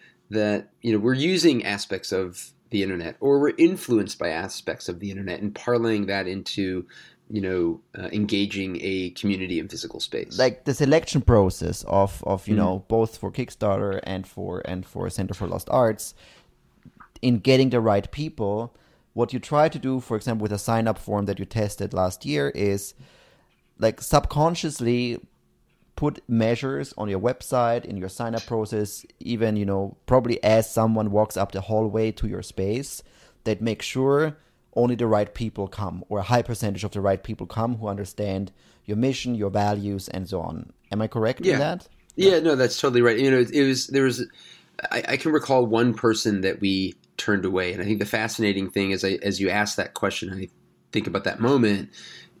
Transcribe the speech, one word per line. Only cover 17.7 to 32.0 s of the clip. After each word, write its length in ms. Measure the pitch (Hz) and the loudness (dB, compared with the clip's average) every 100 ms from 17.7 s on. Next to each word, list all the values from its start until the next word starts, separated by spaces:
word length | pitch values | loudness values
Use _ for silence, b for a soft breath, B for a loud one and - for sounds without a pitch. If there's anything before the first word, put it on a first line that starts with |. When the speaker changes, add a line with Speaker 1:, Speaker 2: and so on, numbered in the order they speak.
Speaker 2:
the 80 | 120 | 2
right 280 | 110 101 - | 2 2 0
people, 640 | - 156 - 101 104 117 _ b b b | -6 -8 -4 -4 -4 -6 _ b b b
what 200 | 107 120 | -4 -2
you 60 | 123 | -2
try 280 | - 147 156 | -2 2 2
to 100 | 135 | 2
do, 200 | 131 131 | -4 -4
for 160 | - 110 | -2 -4
example, 280 | 123 113 | -2 -2
with 100 | 104 | -2
a 40 | 104 | -4
sign-up 400 | - 113 113 104 | 0 0 0 -2
form 280 | - 104 101 | -2 -2 -2
that 140 | 98 | -4
you 60 | 95 | -4
tested 480 | 113 104 - 98 | -2 -2 -4 -6
last 320 | 92 92 - - | 0 -2 -2 -6
year 240 | 147 143 | -2 -2
is, 420 | - 101 196 - - b b b b b b _ - | 0 0 0 -4 -16 b b b b b b _ -2
like, 240 | 110 107 | 0 0
subconsciously 1160 | - 147 - 147 160 170 165 - 120 123 123 117 - _ _ _ _ _ _ - | 0 2 2 2 0 0 -4 -4 0 0 0 -6 -10 _ _ _ _ _ _ -4
put 260 | 147 - - | -4 -4 -2
measures 680 | 117 113 117 135 139 143 - | 2 2 0 -2 -6 -6 -6
on 120 | 104 | -4
your 100 | 95 | 0
website, 680 | 113 127 - 127 117 120 - | 0 -2 -2 0 2 0 -4
in 120 | 98 | -8
your 120 | 92 | -8
sign-up 360 | - 117 113 - | -6 -6 -6 -4
process, 580 | 113 104 107 104 - - - | -4 -2 -4 -4 -8 -18 -14
even, 360 | - 117 110 107 | -6 -2 0 0
you 100 | 98 | 0
know, 320 | 98 98 - - | -2 -4 -6 2
probably 340 | 127 117 117 | 4 4 2
as 280 | 107 110 110 | 4 4 4
someone 400 | - 113 110 107 | 2 2 2 2
walks 260 | 101 107 92 | 2 2 2
up 140 | 98 | -2
the 100 | 95 | -2
hallway 500 | 98 110 110 110 | -2 0 2 0